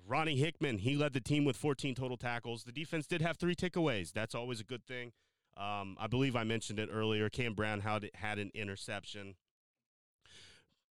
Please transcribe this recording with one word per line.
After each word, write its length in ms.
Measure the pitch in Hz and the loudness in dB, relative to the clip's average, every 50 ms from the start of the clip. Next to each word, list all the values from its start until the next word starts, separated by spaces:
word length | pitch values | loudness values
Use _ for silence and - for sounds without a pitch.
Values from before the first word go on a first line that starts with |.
| 92 | -6
Ronnie 300 | 98 127 151 156 160 147 | -2 0 2 2 2 4
Hickman, 420 | 127 143 170 - - - 139 113 98 | 4 2 2 2 0 0 0 0 2
he 180 | 95 131 143 | 2 2 2
led 160 | 143 151 147 | 4 2 2
the 80 | 123 131 | 2 0
team 240 | 113 - 147 147 143 | 0 2 4 4 6
with 120 | 139 123 | 4 4
fourteen 380 | - - 151 139 - - 139 120 | 2 0 0 0 0 -2 -4 -2
total 220 | - 131 127 127 | -2 -2 -4 -4
tackles. 480 | 113 123 120 120 120 113 120 117 113 - | -4 -2 -2 -2 -2 -2 -4 -6 -6 -8
The 80 | 120 | -10
defense 340 | 117 147 165 - 170 160 143 | -8 -8 -6 -2 -2 -2 0
did 160 | - 180 165 | 0 0 2
have 140 | 160 170 156 | 2 2 0
three 180 | - 180 175 170 | 2 2 2 2
takeaways. 580 | - 185 180 - 180 165 147 120 101 85 78 | 2 0 0 2 4 4 4 4 2 0 -2
That's 220 | - 107 110 - - | -2 -2 -2 -2 -2
always 260 | 120 120 127 123 113 | -4 -2 -2 -4 -6
a 40 | 107 | -6
good 200 | - 127 117 - | -8 -8 -10 -8
thing. 280 | - 127 123 123 120 - _ _ _ _ _ _ _ - | -8 -8 -8 -8 -10 -14 _ _ _ _ _ _ _ -10
Um, 400 | - 101 104 104 101 98 98 92 - | -6 -4 -4 -2 -2 -4 -6 -6 -4
I 60 | 107 | -2
believe 300 | 110 117 127 135 135 117 | 2 4 4 4 4 4
I 80 | 120 113 | 2 2
mentioned 340 | 110 113 113 - - 104 104 | 2 0 0 -2 -2 -2 -2
it 120 | 107 - | -2 -2
earlier. 360 | - 110 110 110 110 107 107 104 | 0 0 2 2 4 4 2 2
Cam 260 | - - 123 117 104 | 0 0 -2 0 0
Brown 260 | 101 107 107 107 101 | 0 0 0 0 0
had, 300 | 98 110 107 107 104 98 - | 0 0 0 0 -2 -4 -10
had 240 | - 107 107 107 104 | -6 -4 -4 -2 -2
an 120 | 104 95 - | -4 -4 -6
interception. 840 | 110 104 101 98 - - - 110 101 95 - - 104 98 98 95 _ _ _ _ _ _ _ _ _ _ _ _ _ _ _ _ _ _ - - - - - - - _ _ _ _ _ _ | -6 -6 -6 -6 -8 -6 -6 -6 -8 -8 -8 -12 -10 -12 -12 -14 _ _ _ _ _ _ _ _ _ _ _ _ _ _ _ _ _ _ -20 -20 -20 -20 -20 -20 -20 _ _ _ _ _ _